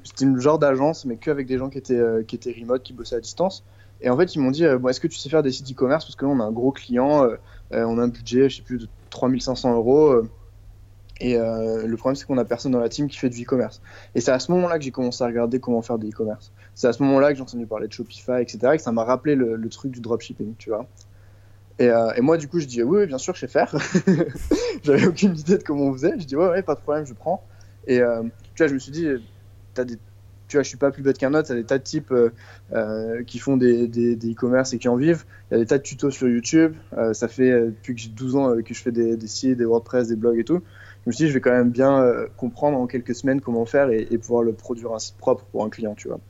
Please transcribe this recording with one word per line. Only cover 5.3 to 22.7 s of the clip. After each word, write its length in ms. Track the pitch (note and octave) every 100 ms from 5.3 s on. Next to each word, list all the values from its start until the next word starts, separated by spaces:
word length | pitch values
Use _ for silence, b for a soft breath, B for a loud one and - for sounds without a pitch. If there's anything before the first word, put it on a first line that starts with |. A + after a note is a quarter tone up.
| D#3
des 80 | C#3
sites 200 | B2+ C3+
e-commerce ? 340 | B2+ B2+ D#3 -
Parce 100 | -
que 100 | C#3
là, 60 |
on 80 | C3+
a 40 |
un 80 | G#2+
gros 200 | A2+ C3
client, 520 | C3+ - B2 C#3 D3+
euh, 120 | B2 G#2+ b b -
euh, 120 | A2+ A#2
on 140 | A#2
a 20 |
un 60 | A#2+
budget, 420 | A#2+ A2+ B2 C3+
je 60 | -
sais 40 |
plus, 160 | - B2
de 80 | A2 - -
trois 180 | - B2+
mille 140 | B2+
cinq 140 | - -
cents 180 | B2+ A#2
euros, 320 | A2+ C#3+ D3+
euh, 200 | B2 A2+ - - - - - - - - -
et, 160 | B2 A#2+
euh, 480 | A2+ A2+ A2+ A2+ A2
le 120 | A2+
problème, 180 | C3 C#3
c'est 100 | -
qu'on 140 | C3
a 60 | A2
personne 260 | A#2 C#3
dans 80 | B2
la 100 | A#2
team 180 | - D3
qui 100 | -
fait 100 | C3
du 140 | A#2
e-commerce. » 360 | A#2+ B2+ A2 - B B B -
Et 40 |
c'est 120 | A#2
à 80 | B2+
ce 120 | -
moment-là 280 | F3+ F3 D#3+
que 40 |
j'ai 80 | C3+
commencé 320 | C3 B2 -
à 40 | A#2+
regarder 320 | A#2 A#2 B2+
comment 240 | B2 A#2
faire 160 | A2+ A2+
du 80 | G#2+
e-commerce. 440 | G#2+ A2 G#2+ - b b
C'est 140 | - B2
à 60 |
ce 100 | A2+
moment-là 260 | C#3 C3+ D3
que 60 | C3+
j'ai 80 |
entendu 240 | B2+ A#2+ A2
parler 200 | A2 A2
de 60 |
Shopify, 480 | - A2 - - B2
et 60 | A#2+
cetera, 260 | A2 B2
et 40 | D#3
que 60 |
ça 80 | C3
m'a 120 | A#2
rappelé 320 | A2+ B2+ D3+ C#3
le, 200 | A#2+ A2+
le 140 | A2+
truc 220 | - C#3
du 80 | B2
dropshipping, 560 | A2+ A2+ - - G#2+ A2+
tu 140 | -
vois. 160 | G#2+ B2 - b b b b b b b -
Et, 80 | A#2+
euh, 220 | A#2 A2+ A#2+
et 20 |
moi, 180 | C3+ E3
du 120 | D3
coup, 100 | E3+
je 60 |
dis, « 180 | C#3